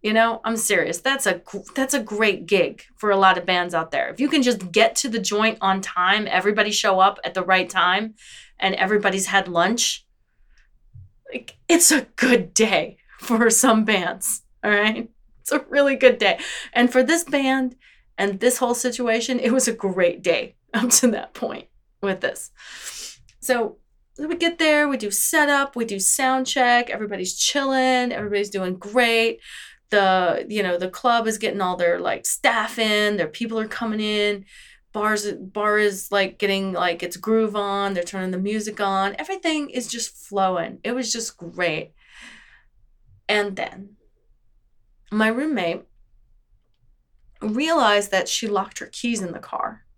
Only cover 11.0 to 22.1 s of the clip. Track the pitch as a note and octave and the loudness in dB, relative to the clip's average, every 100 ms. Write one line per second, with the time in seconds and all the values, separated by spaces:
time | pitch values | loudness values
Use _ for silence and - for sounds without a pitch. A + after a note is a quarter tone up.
11 | - _ - B3 - - _ E4+ - D4+ | -20 _ -14 -14 -14 -20 _ 4 4 2
12 | - - C4 B3 F3+ - A3 F3+ - - | 0 -2 2 4 2 2 2 2 -2 -10
13 | _ - - A3+ A3+ A3+ B3+ A3 G#3+ G#3 | _ -16 -2 2 4 4 4 4 4 0
14 | F3 F#3+ - - _ _ G#3 G#3 G#3+ A3+ | 0 -6 -6 -8 _ _ 0 2 2 -2
15 | A3+ _ _ _ - C#4+ - C#4 C#4+ C4+ | -10 _ _ _ -4 -4 0 2 2 6
16 | B3+ A3+ G3+ E3+ - - - - A#3+ B3+ | 4 6 2 0 -6 -12 -4 2 4 4
17 | B3+ E4 E4+ C#4+ C4+ C4 B3+ B3 _ _ | 4 2 0 0 2 0 -2 -6 _ _
18 | _ - G3 F#3+ A#3+ B3 A#3+ A#3+ B3+ A#3 | _ -4 -4 2 0 2 0 0 -2 -2
19 | A#3+ A3+ A#3 B3 A3+ B3+ B3 A3+ G3 F#3 | 0 0 0 -2 2 2 0 -2 -4 2
20 | F3 F3 - D3 - _ _ G#3 A#3+ - | 2 2 0 0 -2 _ _ -2 2 4
21 | B3 G#3+ - - - - - _ _ _ | 4 0 -6 -8 -8 -8 -16 _ _ _
22 | G3+ | -4